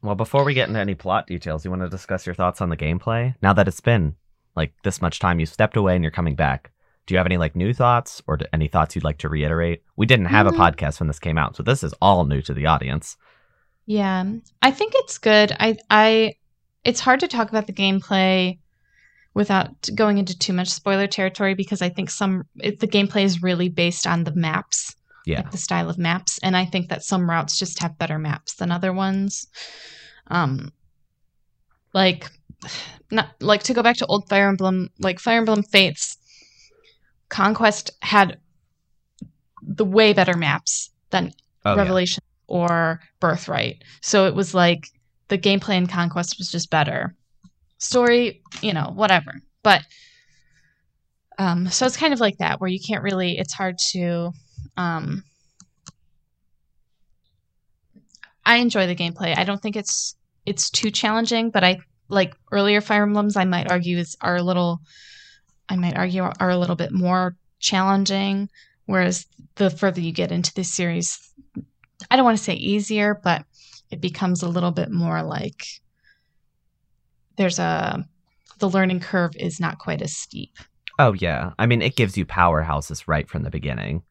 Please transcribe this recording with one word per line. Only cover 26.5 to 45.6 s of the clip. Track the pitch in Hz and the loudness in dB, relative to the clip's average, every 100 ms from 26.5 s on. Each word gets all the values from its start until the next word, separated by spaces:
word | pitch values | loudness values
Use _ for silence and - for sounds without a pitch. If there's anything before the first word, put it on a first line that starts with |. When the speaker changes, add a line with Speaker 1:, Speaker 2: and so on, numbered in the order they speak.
| 185 | 0
Speaker 2:
I | 185 | 0
think | 190 175 | -2 -4
that | 160 | -8
some | - 190 175 | -2 0 0
routes | 165 156 - | 0 -2 -4
just | 185 - | -4 -4
have | 170 - | -6 -4
better | 165 156 | -4 -4
maps | 156 - - - | -4 -6 -10 -8
than | 175 | -4
other | 175 190 | -2 -2
ones. | 185 190 196 196 - - - - - - - - - _ | -2 -2 0 -2 -6 -12 -18 -20 -20 -20 -20 -20 -20 _
Um, | 175 147 131 - _ _ _ _ _ _ _ _ _ _ _ _ | -2 0 -2 -8 _ _ _ _ _ _ _ _ _ _ _ _
like, | 190 190 180 - _ _ - | 2 2 0 -10 _ _ -20
<sighs> | - - - - _ | -14 -14 -14 -20 _
not, | 220 - _ | -2 -2 _
like, | 202 208 | 0 0
to | - | 2
go | 240 | 2
back | 233 240 | 2 2
to | - | 0
old | 202 196 | -2 2
Fire | 196 202 | 2 4
Emblem, | 190 190 185 180 _ | 2 0 0 -4 _
like, | 190 180 | -4 -2
Fire | - 226 | 0 2
Emblem | 220 214 | 4 2
Fates | 208 196 185 147 - - _ - - _ - _ _ _ _ _ _ | 4 4 4 2 -8 -10 _ -20 -20 _ -20 _ _ _ _ _ _
Conquest | - 202 220 226 208 - - | 0 0 4 2 2 -10 -10
had | - 208 185 - _ _ _ _ _ _ _ _ - _ _ - | 2 4 4 0 _ _ _ _ _ _ _ _ -20 _ _ -20
the | - - 202 | -12 -2 2
way | 202 220 | 6 6
better | 196 180 170 | 6 4 2
maps | 156 165 - - - _ _ | 0 0 -2 -6 -8 _ _
than | 190 170 - _ _ - | -2 -2 -8 _ _ 2
Speaker 1:
Oh, | 202 | 2
yeah. | |
Speaker 2:
Revelation | 190 185 180 - _ _ - | 4 2 0 -4 _ _ -6
or | 180 175 170 165 165 _ _ | -2 0 2 0 -2 _ _
Birthright. | 175 170 - 143 117 - - - | 0 0 -2 -2 -2 -6 -20 -12
So | - 208 190 | 0 4 4
it | |
was | 185 190 | 2 0
like | 185 175 160 - _ _ _ _ | 4 4 2 -4 _ _ _ _
the | 196 | 0
gameplay | 202 196 | 2 2